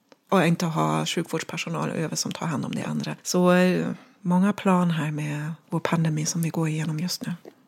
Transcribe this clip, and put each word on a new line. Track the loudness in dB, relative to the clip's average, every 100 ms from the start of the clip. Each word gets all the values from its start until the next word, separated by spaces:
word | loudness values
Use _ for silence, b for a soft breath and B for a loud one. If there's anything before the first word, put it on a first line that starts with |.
| _ _ 0
och | 4 4
inte | 2 0
har | 0 0 0 -2
sjukvårdspersonal | -4 -4 -4 -6 -8 -6 -4 -4
över | -2 -4 -4
som | -6
tar | -4 -4
hand | -4 -4
om | -4
det |
andra. | -4 -4 -4 -8
Så, | -2 4 6
eh, | 6 6 2 0 -6 b b
många | 0 2 2
plan | 2 2 4 4
här | 0 -2
med | -4 -4 -4 -6 -8 -6
vår | -4
pandemi | 0 2 2 0 -2
som | -2
vi | -2
går | -2 -2
igenom | -2 -2 -4
just | -4 -6 -6
nu. | -8 -12 -20